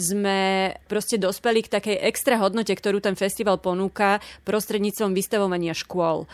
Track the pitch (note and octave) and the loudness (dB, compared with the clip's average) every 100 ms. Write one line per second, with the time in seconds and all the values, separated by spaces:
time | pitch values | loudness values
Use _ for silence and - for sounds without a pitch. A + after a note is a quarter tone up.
0 | F3 G3+ G3+ G3 F#3+ F#3+ F#3+ - - G#3 | -2 0 2 2 2 2 0 -4 -4 -4
1 | - A#3 F#3 - A#3+ A3+ G#3+ G3+ G#3+ G3+ | 0 0 0 0 2 2 2 -2 0 0
2 | G#3+ - - A3+ G3 A3 G#3+ F#3 G#3 G3 | 0 0 2 2 2 0 -2 -2 0 0
3 | G3+ F#3 G3 - G#3 F#3 F#3 F3+ F#3+ - | 0 0 -2 0 0 0 0 -2 -2 0
4 | G3+ G#3 - - - G#3 - G#3+ G#3 - | 2 2 -2 -14 -2 -2 0 -2 -2 0
5 | G#3 F#3+ F#3+ A3 G3 F3 E3 D#3+ - F3+ | 0 0 0 0 0 0 -2 -4 -6 -2
6 | E3 D#3+ E3 | 0 0 -4